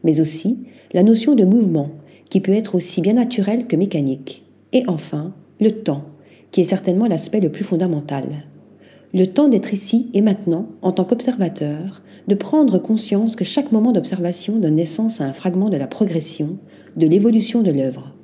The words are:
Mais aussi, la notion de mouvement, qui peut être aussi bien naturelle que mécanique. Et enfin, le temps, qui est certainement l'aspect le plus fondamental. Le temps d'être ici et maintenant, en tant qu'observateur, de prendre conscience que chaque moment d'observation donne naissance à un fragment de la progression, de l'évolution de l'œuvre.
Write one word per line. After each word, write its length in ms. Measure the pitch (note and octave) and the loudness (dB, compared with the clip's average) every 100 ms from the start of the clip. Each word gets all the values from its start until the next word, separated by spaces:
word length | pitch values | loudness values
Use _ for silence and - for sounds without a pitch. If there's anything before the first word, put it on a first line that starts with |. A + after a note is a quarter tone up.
Mais 200 | E3 D3+ | 2 2
aussi, 380 | D#3 - G3 B3+ - - _ | 0 -2 -4 -4 -8 -20 _
la 80 | F3+ | 4
notion 320 | G#3 A3+ D4+ | 4 4 4
de 100 | C4 | 4
mouvement, 460 | F#3 A3+ G3+ D#3+ C#3+ - - - _ | 6 4 4 0 -2 -8 -20 -20 _
qui 100 | F#3+ | -2
peut 120 | F#3+ | 2
être 220 | G3+ G#3+ | 0 0
aussi 280 | F#3 F3 - | -4 -2 -2
bien 100 | F3 | 2
naturelle 540 | A#3 A#3 - G3 A#3 A#3+ | 2 2 0 -2 -2 0
que 100 | D#3 | 0
mécanique. 680 | G3 D#3+ C3+ C3 - - _ _ _ | 0 0 -2 -4 -10 -20 _ _ _
Et 120 | B3+ B3 | 0 0
enfin, 480 | D#3+ - D3+ D#3+ - - _ | -4 -4 -8 -8 -14 -20 _
le 120 | A3 | 0
temps, 320 | A3 - C#3+ - - - - _ | 2 -4 -6 -8 -20 -20 -20 _
qui 100 | - | 0
est 20 | |
certainement 420 | F3 F#3+ - F3+ A3+ | 2 0 0 2 2
l'aspect 340 | D#3+ - A3 | 0 -2 -2
le 120 | E3+ | -2
plus 120 | - | -2
fondamental. 600 | G3+ E3 F3+ D3+ C#3+ C#3 C3 D3 - - - - - - _ | -4 -2 0 -2 -4 -8 -8 -10 -14 -20 -20 -20 -20 -20 _
Le 160 | F#3 F#3 | 0 2
temps 180 | - D4 | 4 4
d'être 260 | A3 - | 4 0
ici 360 | G3+ - A#3 A#3 | -6 0 0 0
et 100 | G3+ | 2
maintenant, 440 | G#3+ G3 - E3 G#3+ - | 2 2 0 -2 -4 -4
en 80 | F#3 | -2
tant 140 | F3+ | 0
qu'observateur, 1000 | F#3 A#3 - B3 F#3 G3 D3 D3+ F#3 - - - - | 0 0 0 -2 -4 -2 -6 -6 -10 -12 -20 -14 -2
de 80 | |
prendre 440 | G3+ - D#4 C#4 F#3 | -2 0 2 4 2
conscience 580 | - A3 - G3+ A3+ - | 0 -2 0 0 0 -2
que 80 | |
chaque 260 | - - C#4+ | -4 -2 0
moment 220 | A3 A#3 | 2 2
d'observation 640 | G3+ - F#3 F3 F3 - A3 | 2 -2 -4 -4 -4 -4 0
donne 180 | E3 | 2
naissance 460 | D#3 E3 - A3+ A3 | 0 0 -2 -4 -2
à 40 | |
un 80 | C3+ | -6
fragment 360 | C3 F#3 F#3 G#3 | -4 -4 0 0
de 80 | D3 | -2
la 100 | C3 | -4
progression, 720 | - A3 E3 D3+ - D3+ F#3 - - - - | -2 -2 -2 -6 -6 -6 -8 -16 -20 -14 0
de 100 | D#3+ | 4
l'évolution 560 | F#3 A3 A3 G#3+ A#3+ | 4 4 2 2 0
de 80 | G3 | 2
l'œuvre. 420 | C#3 C3 B2+ - - | 2 -2 -6 -16 -20